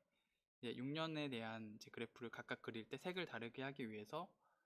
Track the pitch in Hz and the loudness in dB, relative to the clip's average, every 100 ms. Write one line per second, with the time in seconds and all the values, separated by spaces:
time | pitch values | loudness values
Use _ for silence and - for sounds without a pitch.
0 | _ _ _ _ _ _ 117 117 131 156 | _ _ _ _ _ _ -2 0 2 2
1 | 160 156 147 117 110 113 107 107 - - | 4 2 2 2 2 0 -2 -6 -6 -2
2 | 117 - 117 - - 123 - 113 107 135 | -2 -2 -4 -2 -2 0 0 -2 -2 -2
3 | 185 180 170 113 117 135 135 139 113 107 | 0 0 0 0 -2 0 0 0 -2 -2
4 | 107 151 180 - - _ | -2 -2 -2 -8 -20 _